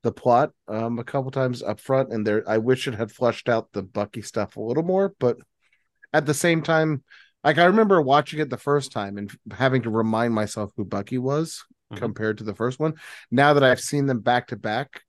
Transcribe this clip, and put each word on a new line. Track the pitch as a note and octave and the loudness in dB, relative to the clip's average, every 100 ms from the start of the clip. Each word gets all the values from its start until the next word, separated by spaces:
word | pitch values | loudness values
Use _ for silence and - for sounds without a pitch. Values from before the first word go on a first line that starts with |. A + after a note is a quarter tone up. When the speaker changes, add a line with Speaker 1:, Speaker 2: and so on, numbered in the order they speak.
Speaker 1:
the | A#2 | -4
plot, | - B2+ A#2+ D3 _ - | -2 2 4 2 _ -8
um, | G#2+ A2+ A#2 | -6 -4 -6
a | |
couple | A#2+ C#3+ C3+ | -4 -6 -4
times | C3+ B2+ A#2+ | -2 -2 -4
up | - G#2 | -6 -8
front, | - C3+ C3 | -2 0 0
and | A2+ G#2+ | -2 0
there, | G#2+ G#2 | -2 0
I | A2 | 0
wish | A#2 C3 C#3 | 2 0 -2
it | |
had | G#2+ A2 | -6 -8
fleshed | - A#2+ G#2+ - | 0 -2 0 -2
out | A2+ - | -2 -2
the | G#2 | -10
Bucky | F#2+ G#2 G2+ A#2+ | -8 -6 -6 -8
stuff | - A2+ G2 - | -8 -6 -6 -6
a | |
little | A2 C3+ | -4 -2
more, | E3+ F#3 G3 _ | 0 0 -2 _
but | B2 A#2 _ _ _ _ _ _ - | -2 -2 _ _ _ _ _ _ -2
at | D3+ C#3+ | -2 0
the | |
same | D3 E3+ E3 | 0 2 2
time, | D#3 D#3+ D#3 C#3 _ - _ _ | 2 2 2 -2 _ -20 _ _
like, | - D#3 | 2 6
I | |
remember | F3 G#3+ G#3+ F#3 | 6 6 6 4
watching | C3+ C#3+ C#3+ D#3 | 6 4 2 -6
it | D3 | -6
the | B2 | -4
first | - C#3+ C3+ | 0 -2 -2
time | A#2 G2 G2+ | -8 -8 -8
and | G2+ - - | -12 -14 -18
having | G2+ C3 B2+ | -2 2 2
to | A2+ | 0
remind | A2 A2+ A2 A#2+ | 0 0 0 0
myself | A2 G#2+ - G2+ - | 0 -2 -6 -8 -8
who | |
Bucky | G2 G2+ G2+ B2+ | -6 -6 -6 -6
was | B2+ D3 E3 - - _ _ | -2 -2 -4 -10 -18 _ _
Speaker 2:
Mm-hmm. | G2+ | -8
Speaker 1:
compared | A2+ G#2+ A2 G#2+ | -8 -4 -4 -4
to | |
the | G#2+ | -8
first | G2 A#2 C3 | -4 -6 -2
one. | D#3 D#3 - - _ | -4 -4 -18 -20 _
Now | A#2+ C#3+ | 4 6
that | C#3+ | 6
I've | C3+ B2+ | 6 2
seen | - C#3+ C#3 | -2 -2 -2
them | B2 | 0
back | A2+ B2 - | 0 0 -2
to | G#2 | -10
back | A2 A2 C#3+ - | -6 -6 -8 -16